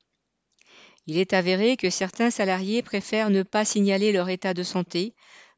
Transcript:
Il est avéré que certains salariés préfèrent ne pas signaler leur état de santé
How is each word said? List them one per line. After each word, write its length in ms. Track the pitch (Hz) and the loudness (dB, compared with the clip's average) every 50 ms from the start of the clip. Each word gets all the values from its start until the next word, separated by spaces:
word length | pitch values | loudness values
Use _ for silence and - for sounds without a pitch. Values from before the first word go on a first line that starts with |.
| _ _ _ _ _ _ _ _ _ _ _ _ _ _ - - - - _ _ _ | _ _ _ _ _ _ _ _ _ _ _ _ _ _ -20 -20 -20 -20 _ _ _
Il 120 | - 156 170 | -4 -2 -2
est 140 | 190 185 - | 0 2 2
avéré 440 | 190 175 180 185 185 208 233 262 | 2 2 2 2 2 2 2 2
que 140 | 240 - 185 | 2 0 -2
certains 400 | 175 - 196 185 - - 233 240 | -2 -2 -4 -4 -2 -2 0 0
salariés 520 | 233 - 214 190 185 185 190 190 214 240 240 | 0 0 0 0 0 -2 -2 -2 -2 -2 -2
préfèrent 480 | - - 202 - - - 214 220 214 | -4 -4 -6 -4 -2 -2 0 2 2
ne 120 | 196 190 185 | 2 2 2
pas 220 | - - 214 214 | 0 0 -2 0
signaler 480 | 208 - 214 202 202 196 196 202 214 208 | 0 2 2 2 2 2 2 2 2 2
leur 160 | 185 175 185 | 2 0 -2
état 260 | 185 180 - 190 185 | -4 -4 -4 -4 -4
de 80 | 170 185 | -4 -4
santé 520 | - - 185 180 - - 175 185 226 - _ _ - - - - _ _ | -4 -2 -4 -4 -2 -2 -4 -4 -4 -8 _ _ -20 -20 -20 -20 _ _